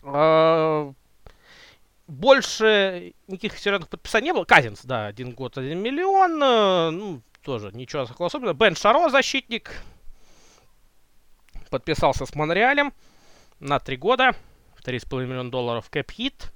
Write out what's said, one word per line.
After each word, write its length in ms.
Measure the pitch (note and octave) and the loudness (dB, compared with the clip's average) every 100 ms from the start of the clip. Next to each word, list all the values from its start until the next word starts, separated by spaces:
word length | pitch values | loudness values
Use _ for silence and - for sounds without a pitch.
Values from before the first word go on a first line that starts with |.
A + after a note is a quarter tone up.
Э, 880 | - C#3+ D#3 D#3+ D#3+ E3 D#3+ D#3 D3 C#3 _ _ - _ _ - - _ _ _ _ | -6 2 4 6 6 4 2 0 -4 -12 _ _ -20 _ _ -20 -20 _ _ _ _
больше 1080 | C3+ G#3 C4+ - - A3 G#3+ G3 F3+ F3 - _ | -2 6 6 6 0 2 4 2 -4 -14 -20 _
никаких 320 | F#3+ A3 - | -10 -8 -6
серьезных 300 | - G3+ D#3 | -2 -2 -4
подписаний 380 | - - A3+ C4 | -14 -4 -2 0
не 60 | |
было. 120 | E4+ | -2
Казинс, 400 | C4 F#3+ B2 G#2 | 4 4 4 -8
да, 220 | B2+ B2+ G#2 | -8 -6 -6
один 260 | G#2 B2 | -10 -12
год, 260 | A#2+ B2+ - | -10 -10 -8
один 220 | C3 E3 | -8 -6
миллион, 640 | G#3+ C#4 F#4+ G4 F#4+ D#4+ | -6 -4 0 4 4 2
э, 480 | C#4 A#3 G3+ F#3 E3 | 2 4 4 2 0
ну, 320 | D#3+ G#3 D3+ _ _ | -2 -8 -12 _ _
тоже 280 | - B2+ G#2 | -8 -8 -8
ничего 340 | G#2 B2+ D3+ B2 | -14 -10 -8 -8
такого 200 | - F3 | -6 -6
особенного. 280 | C#4 B3 | -4 -4
Бен 220 | C#3+ A3 E3 | 2 2 4
Шаро, 320 | G3+ C4 E4+ | 4 4 4
защитник, 640 | C4 B3+ C4+ - A3 - - - - - - - - - _ _ _ _ _ _ _ _ - _ - - | 2 2 -2 -6 -10 -10 -16 -16 -18 -16 -16 -18 -20 -20 _ _ _ _ _ _ _ _ -20 _ -16 -8
подписался 560 | C3+ - D#3 D#3+ C3 C3+ | -8 -4 0 0 0 -6
с 80 | |
Монреалем 580 | C#3+ D3+ F3 A#3+ C#4+ C#4+ - - _ _ - _ _ | -6 -2 0 2 2 -2 -6 -20 _ _ -20 _ _
на 200 | C#3 C#3 | -4 -4
три 160 | - C3 | -4 -6
года, 400 | E3 B3 B3+ - - _ _ - | 0 2 2 0 -8 _ _ -16
три 140 | - B2 | -8 -8
с 60 | |
половиной 280 | - C3 B2+ | -6 -6 -6
миллиона 180 | B2+ B2 | -6 -6
долларов 380 | B2+ A#2+ A#2 - | -4 -4 -4 -6
кэп-хит. 600 | C#3 C3+ - B3+ - - | -8 -8 -8 -10 -8 -14